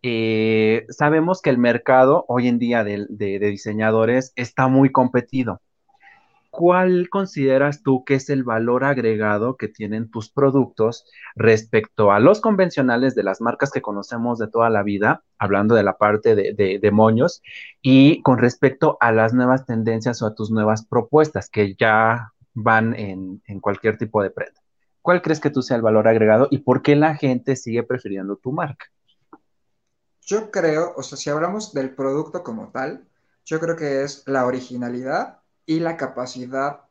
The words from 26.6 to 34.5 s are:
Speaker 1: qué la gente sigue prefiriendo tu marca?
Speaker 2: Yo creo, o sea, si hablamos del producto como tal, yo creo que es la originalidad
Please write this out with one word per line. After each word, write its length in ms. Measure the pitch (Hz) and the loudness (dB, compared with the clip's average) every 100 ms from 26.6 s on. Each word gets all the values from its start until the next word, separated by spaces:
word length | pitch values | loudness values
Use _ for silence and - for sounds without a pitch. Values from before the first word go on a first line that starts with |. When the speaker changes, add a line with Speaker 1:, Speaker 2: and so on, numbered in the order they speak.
| - 127 | 0 0
Speaker 1:
qué 140 | 139 147 | 2 2
la 180 | 156 151 | 2 0
gente 380 | 139 123 127 127 | -2 -2 -4 -6
sigue 260 | - 113 | -4 -6
prefiriendo 540 | 117 113 101 98 95 101 | -4 -8 -6 -10 -8 -10
tu 160 | 127 | -8
marca? 340 | 156 160 - - _ _ _ _ - _ _ _ _ _ _ _ _ | -8 -8 -10 -20 _ _ _ _ -20 _ _ _ _ _ _ _ _
Speaker 2:
Yo 280 | - 208 214 | -6 -6 -4
creo, 420 | 196 165 151 - - | -2 0 0 -4 -8
o 60 | |
sea, 140 | 131 139 | -14 -10
si 120 | - | -6
hablamos 420 | 147 170 208 214 | -4 -4 -6 -8
del 220 | 143 131 | -8 -8
producto 480 | 131 135 139 151 180 | -6 -4 -4 -6 -12
como 280 | 147 113 95 | -12 -14 -12
tal, 380 | 120 135 233 _ _ _ _ | -10 -10 -12 _ _ _ _
yo 160 | - 160 | -8 -6
creo 160 | 165 160 | -4 -4
que 260 | 147 135 | -4 -4
es 220 | 143 - - | -6 -10 -4
la 200 | 135 | -2
originalidad 960 | 123 | -2